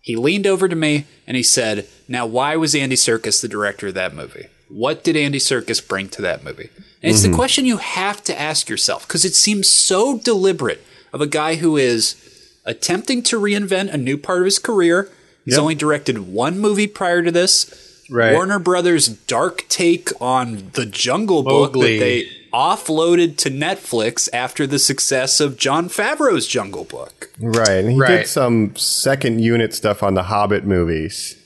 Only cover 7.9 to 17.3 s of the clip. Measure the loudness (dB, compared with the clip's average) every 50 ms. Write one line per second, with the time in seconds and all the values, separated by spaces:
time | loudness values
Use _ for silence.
7.9 | -6 -4 -4 -4 -6 -6 -8 -8 -8 -6 -6 -4 -4 -4 -4 -4 -4 -2 -2 -2
8.9 | -2 -4 -6 -6 -2 0 0 2 2 2 2 2 2 0 2 2 2 4 2 2
9.9 | 2 2 2 0 0 0 0 0 0 2 2 0 0 0 -2 -4 -4 -6 -10 -20
10.9 | -20 -20 -20 _ -4 -4 -4 -2 0 -2 -2 -2 -2 0 0 2 2 4 4 2
11.9 | 2 2 0 -2 -4 -8 -18 -20 -20 -20 -20 _ _ _ _ -10 -8 -6 -4 -4
12.9 | -2 -4 -2 -2 -2 0 0 0 0 2 0 0 0 -2 -2 -2 -2 -2 -2 -2
13.9 | -4 -4 -2 -2 -4 -4 -4 -2 0 0 2 0 0 -2 -2 0 2 2 4 4
14.9 | 4 2 0 -2 -10 _ _ _ _ _ _ 0 2 2 2 2 0 0 0 0
15.9 | 0 0 0 -2 -4 -4 -6 -6 -4 -2 -2 -2 -2 0 0 0 2 2 0 -2
16.9 | -2 -4 -2 0 0 2 2 2